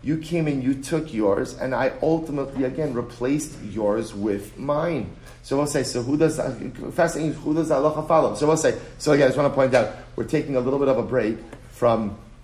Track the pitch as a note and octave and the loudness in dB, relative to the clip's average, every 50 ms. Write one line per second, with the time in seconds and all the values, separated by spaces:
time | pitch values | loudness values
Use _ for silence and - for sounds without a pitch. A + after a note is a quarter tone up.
0 | - B2 D#3 D#3+ - - F3 E3+ D#3+ D3+ C#3 C3+ B2 C3 C#3 C3+ - - E3+ D#3 | -2 -2 -4 -4 -4 -2 -2 0 0 0 0 0 0 0 -2 -2 -2 -4 -2 -2
1 | D#3 - - G#2+ G#2 G2 G2+ - B2+ - - - - C3 C3 A#2 C3+ B2+ - - | -4 -4 -4 0 2 2 2 2 0 -4 -6 -6 -4 -4 -2 0 0 -2 0 0
2 | - D#3 D#3+ D#3+ D#3+ - C#3+ C#3+ C3+ C3+ - C3 C3+ B2+ C3 D#3+ D#3 D3 B2 A#2+ | 0 2 2 0 0 -4 -4 -4 -4 -4 -2 -2 -2 -2 -2 -4 -4 -4 -4 -4
3 | A#2 A#2+ - - B2 C3 C#3+ D3+ C#3+ - - - - G#2+ F#2+ A2 G#2+ G#2 G#2 A2+ | -6 -6 -8 -4 -2 0 0 -2 -2 -6 -12 -14 -12 -8 -4 0 0 2 2 0
4 | A2+ - - G2+ G2+ G#2+ G2 G2+ - - - G2+ B2+ C#3+ D3 D3+ E3 F3 E3 B2+ | -2 -6 -6 -4 -2 -2 -2 -2 -6 -12 -12 -8 -4 -2 -2 0 0 -2 -2 -4
5 | G2+ F2+ - - - - - - - - C3+ C#3 D3 C#3+ - C#3+ B2+ - - B2 | -6 -8 -12 -16 -20 -20 -20 -20 -6 -2 0 0 0 2 0 0 -2 0 -2 -4
6 | A#2+ B2+ D3 D3 D#3+ D#3 - - - C3+ B2+ A2 F#2+ - - - - - - - | -2 0 2 4 2 2 2 0 -4 -4 -4 -6 -10 -10 -10 -10 -12 -6 0 0
7 | E3 E3+ - C#3+ D#3 D3+ C3+ - - D3+ D3+ E3 D#3+ D#3 D3+ C3+ C#3+ D#3 D3+ D3+ | 0 2 2 -2 -2 -2 -4 -4 -2 0 0 0 2 2 2 2 2 2 0 0
8 | - - E3 D#3 C3+ A2 G#2 - D3 D3+ D#3+ D#3 D#3 C3 G#2+ - - - - - | 0 4 4 4 4 4 0 2 2 2 2 4 4 2 2 0 -8 -14 -14 -4
9 | - D3+ D3+ C#3+ C#3+ B2+ - C#3 C#3+ C#3 - C#3 C3+ B2+ B2 B2 A2 - - - | 2 4 6 6 6 6 6 4 2 2 4 4 2 6 6 4 4 2 -2 -10
10 | - - - - A2+ - D#3+ D3+ C3+ C#3+ C#3 B2+ B2 C3 C3+ C#3 C#3+ C3+ C3 A2+ | -16 -10 -6 -6 -4 0 0 -2 0 0 0 0 0 0 0 2 2 2 2 2
11 | A2 G2 A#2+ B2+ A2 G#2+ A2 A2 - - - - - - - - A#2+ A#2 A2+ A2 | 0 0 0 0 0 0 -2 -4 -8 -16 -18 -20 -20 -20 -4 0 2 2 4 2
12 | A2 G2+ F#2+ - - - - - | 0 -4 -6 -10 -16 -20 -20 -20